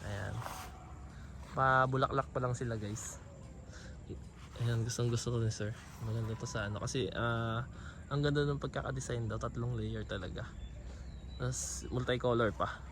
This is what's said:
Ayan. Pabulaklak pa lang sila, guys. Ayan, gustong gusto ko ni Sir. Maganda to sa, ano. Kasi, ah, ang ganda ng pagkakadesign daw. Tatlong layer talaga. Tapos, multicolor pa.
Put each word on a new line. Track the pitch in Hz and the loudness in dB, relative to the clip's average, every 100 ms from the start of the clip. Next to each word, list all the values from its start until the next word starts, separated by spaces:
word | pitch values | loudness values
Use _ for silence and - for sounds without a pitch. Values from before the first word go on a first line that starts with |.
Ayan. | - 101 101 107 117 - - - - - - - - - - - | -4 -4 -2 -2 -4 -6 -8 -10 -12 -10 -10 -10 -10 -10 -6 4
Pabulaklak | 135 131 131 131 135 139 135 - | 6 8 8 6 4 4 2 0
pa | |
lang | 127 | 0
sila, | 123 123 117 | 0 0 -2
guys. | 104 107 - - - - - - - - - - - - - - - - | -2 -4 -6 -10 -12 -14 -12 -12 -12 -12 -12 -12 -10 -10 -10 -14 -12 -2
Ayan, | 117 117 | 2 2
gustong | 113 - 120 | 2 2 2
gusto | 117 - | 2 2
ko | 120 | 4
ni | 113 | 4
Sir. | - 107 113 - - | 2 -2 -4 -8 -8
Maganda | 113 113 113 113 | -2 0 0 -2
to | |
sa, | 123 117 104 | -2 -2 0
ano. | 107 | 0
Kasi, | - 135 98 - | 0 2 0 2
ah, | 117 117 113 113 123 - - - - | 2 2 2 0 -2 -6 -10 -10 -2
ang | 143 | 2
ganda | 143 143 | 4 6
ng | 143 143 | 4 2
pagkakadesign | 143 143 131 127 131 120 117 | 0 -2 -2 -2 0 0 0
daw. | 110 | 0
Tatlong | 117 123 120 120 | -2 0 0 0
layer | 110 110 | 0 -2
talaga. | 104 101 90 - - - - - - - - - - - | -2 -4 -4 -4 -6 -6 -8 -8 -10 -10 -10 -10 -10 -2
Tapos, | 127 127 - - - | -2 -2 -4 -4 -2
multicolor | 127 123 127 123 117 113 | -2 2 4 6 6 6
pa. | 92 87 - - | 4 0 -2 -10